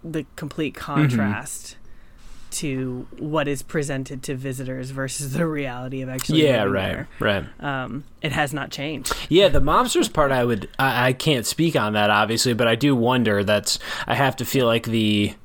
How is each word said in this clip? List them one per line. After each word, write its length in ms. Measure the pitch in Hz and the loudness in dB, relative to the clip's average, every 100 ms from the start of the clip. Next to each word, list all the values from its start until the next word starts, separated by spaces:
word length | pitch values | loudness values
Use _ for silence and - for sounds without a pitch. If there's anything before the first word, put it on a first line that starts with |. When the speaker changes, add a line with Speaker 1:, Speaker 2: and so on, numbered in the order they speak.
Speaker 1:
the 220 | 170 156 143 - | -6 -6 -8 -10
complete 380 | 147 - 156 | -10 -4 -6
Speaker 2:
Mm-hmm. 100 | - | -6
Speaker 1:
contrast 920 | - 151 151 120 101 104 131 - - - - - - - - - - | -6 0 2 2 0 -2 -8 -12 -14 -18 -18 -18 -20 -20 -18 -16 -10
to 560 | - 151 131 131 127 - - | -8 -4 -4 -4 -6 -10 -10
what 300 | 151 156 143 | -4 -2 -2
is 160 | 139 | -4
presented 580 | - 165 143 135 131 135 | -4 -4 -2 -4 -6 -10
to 140 | - 131 | -8 -6
visitors 560 | 135 127 127 131 127 | -6 -8 -8 -8 -8
versus 420 | 135 135 - 143 | -6 -6 -6 -4
the 140 | 143 165 | -2 -2
reality 540 | 151 135 123 127 131 | -2 -6 -8 -8 -8
of 60 | 131 | -6
actually 340 | 131 - 156 151 | -6 0 4 4
Speaker 2:
Yeah, 140 | 123 101 | 4 2
Speaker 1:
living 80 | |
Speaker 2:
right, 180 | 98 95 | 0 -2
Speaker 1:
there. 160 | 90 - - | -4 -8 -2
Speaker 2:
right. 260 | 110 98 - - | 0 0 -4 -8
Speaker 1:
Um, 440 | 143 135 127 120 - - | -6 -4 -6 -10 -12 -8
it 100 | 156 | -4
has 220 | 131 143 | -2 -2
not 160 | 147 - | -2 -6
changed. 420 | - 139 151 - - - | -8 -8 -6 -6 -6 2
Speaker 2:
Yeah, 200 | 165 196 | 6 8
the 120 | 143 | 8
mobsters 540 | 139 180 247 349 226 | 6 4 4 2 2
part, 180 | - 143 | 2 2
I 120 | 131 120 | 4 2
would, 240 | 113 - - | 0 -4 -2
I, 300 | 135 120 123 | 0 4 2
I 60 | |
can't 340 | 131 160 135 107 | 2 0 0 -2
speak 280 | - 165 147 | 0 2 2
on 180 | 107 | 0
that, 180 | 107 104 | 2 4
obviously, 420 | 104 107 117 131 | 4 4 2 2
but 140 | 110 117 | 4 2
I 80 | 113 | 4
do 200 | 143 131 | 4 4
wonder. 480 | 117 127 110 101 | 4 4 4 2
That's, 360 | 101 104 - - - - - | 4 2 2 -4 -6 -8 -2
I 80 | |
have 220 | 117 135 - | 2 2 0
to 100 | 117 | -2
feel 220 | 135 120 | 2 2
like 180 | 117 117 | 2 0
the 480 | 113 107 104 104 - | 0 2 2 0 -4